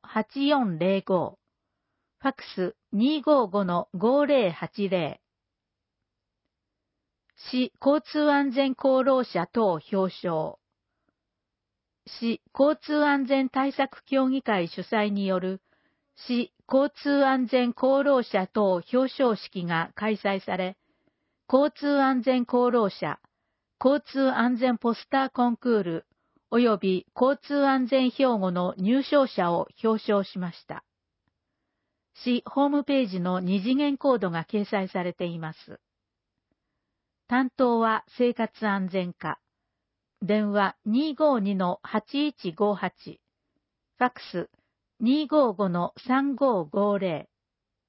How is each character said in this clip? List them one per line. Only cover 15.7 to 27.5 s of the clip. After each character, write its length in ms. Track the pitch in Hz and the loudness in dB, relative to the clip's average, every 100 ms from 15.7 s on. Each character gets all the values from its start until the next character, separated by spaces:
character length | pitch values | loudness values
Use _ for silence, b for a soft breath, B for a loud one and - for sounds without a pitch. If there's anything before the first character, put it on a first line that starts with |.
| _ _ _ _ _ | _ _ _ _ _
市 360 | - 240 - _ - | -4 -4 -4 _ 0
交 220 | 269 285 | 2 2
通 360 | - 285 285 269 | 0 0 2 4
安 200 | 269 240 | 2 0
全 240 | 254 240 | 0 0
功 320 | - 262 269 | 0 2 2
労 200 | 277 262 | 4 2
者 240 | 220 202 185 | 2 -2 -2
等 260 | 220 202 | 0 2
表 240 | 180 - 247 262 | 0 0 0 0
彰 300 | - 254 202 | 0 0 0
式 280 | - 190 | -4 -8
が 280 | 175 165 165 - | -4 -2 -4 -4
開 220 | 214 214 | -4 -2
催 220 | 202 196 | -2 -4
さ 140 | - 185 | -4 -4
れ、 200 | 185 - _ _ _ _ _ _ - | -4 -8 _ _ _ _ _ _ 0
交 200 | 262 294 | 2 2
通 300 | - 285 285 | 0 0 2
安 200 | 269 262 | 2 2
全 220 | 233 254 | 0 0
功 280 | 240 247 247 | 0 0 2
労 180 | 233 202 | 2 0
者、 300 | - 160 - _ _ _ _ _ _ | -2 -6 -8 _ _ _ _ _ _
交 180 | 254 285 | 0 0
通 300 | - 269 262 | -2 -2 0
安 260 | 247 262 240 | 2 0 2
全 200 | 254 233 | 0 0
ポ 160 | 233 | -2
ス 140 | 220 - | -4 -2
タ 160 | 269 269 | -2 -2
ー 40 | |
コ 180 | - 240 | 0 0
ン 60 | 233 | 0
ク 240 | 247 220 | 0 0
ー 40 | |
ル、 220 | 175 165 - _ _ _ _ | 0 -4 -8 _ _ _ _
お 80 | 233 | 2
よ 180 | 247 202 | 2 2
び 280 | 190 185 - - | 0 -2 -4 0
交 220 | 254 277 | 0 0
通 300 | - | -4